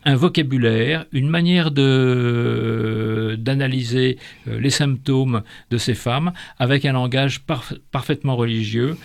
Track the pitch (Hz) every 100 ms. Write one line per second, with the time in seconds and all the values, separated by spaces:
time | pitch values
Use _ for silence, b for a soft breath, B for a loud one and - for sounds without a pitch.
0 | 147 127 180 170 135 131 113 113 127 160
1 | - 139 143 170 170 180 160 143 135 131
2 | 127 123 120 120 120 117 113 113 113 110
3 | 110 110 110 110 117 135 135 131 117 127
4 | 131 127 B B 117 110 139 - 143 123
5 | 139 131 131 113 B B - 120 127 110
6 | 120 131 175 B B - 123 139 143 127
7 | 123 131 135 - - 135 - 147 - 135
8 | - 147 135 120 117 113 107 113 135 170